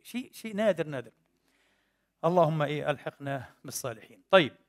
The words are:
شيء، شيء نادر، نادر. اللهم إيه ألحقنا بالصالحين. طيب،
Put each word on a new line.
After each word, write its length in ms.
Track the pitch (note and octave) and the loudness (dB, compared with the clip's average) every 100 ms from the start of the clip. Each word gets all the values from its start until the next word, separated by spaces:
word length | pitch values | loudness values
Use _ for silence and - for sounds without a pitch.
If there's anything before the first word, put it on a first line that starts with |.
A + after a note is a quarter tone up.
شيء، 280 | - A#3+ C4 | -12 -10 -10
شيء 220 | - A3+ | -14 -10
نادر، 320 | G3 A3 E3 D3+ | 0 0 0 -4
نادر. 240 | C#3 A#2+ _ _ _ _ _ _ _ _ _ _ _ | -8 -12 _ _ _ _ _ _ _ _ _ _ _
اللهم 380 | E3 F3+ D#3 D#3+ | 2 4 4 2
إيه 280 | C#3+ D3+ C#3+ | -2 -2 -4
ألحقنا 540 | C#3+ - - C#3 C3+ A#2 _ | -4 -8 -10 -8 -8 -10 _
بالصالحين. 580 | - - C3 A2 - - _ | -14 -10 -10 -10 -16 -20 _
طيب، 220 | F#3+ C3 - | 4 4 -2